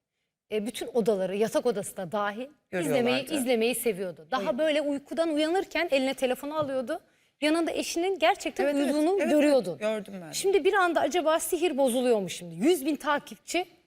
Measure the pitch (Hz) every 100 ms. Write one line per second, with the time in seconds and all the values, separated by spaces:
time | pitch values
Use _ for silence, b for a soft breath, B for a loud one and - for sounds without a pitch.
0 | _ _ _ _ - 214 208 - 403 247
1 | 214 196 185 196 214 302 247 202 190 -
2 | 175 208 202 208 269 _ - - 302 277
3 | 240 254 269 311 247 233 233 233 240 185
4 | 185 160 156 262 302 254 311 294 285 277
5 | - 294 330 294 311 370 - 311 349 269
6 | 262 269 254 247 285 311 285 262 233 320
7 | _ b b b 294 330 330 - 277 339
8 | 370 359 311 392 320 - 285 285 277 294
9 | 311 392 269 302 294 269 180 160 214 220
10 | 196 196 160 - 392 392 294 392 349 320
11 | 302 349 302 320 - 339 349 262 269 247
12 | 247 220 180 - 175 165 262 349 269 285
13 | 285 285 - 220 - 339 359 _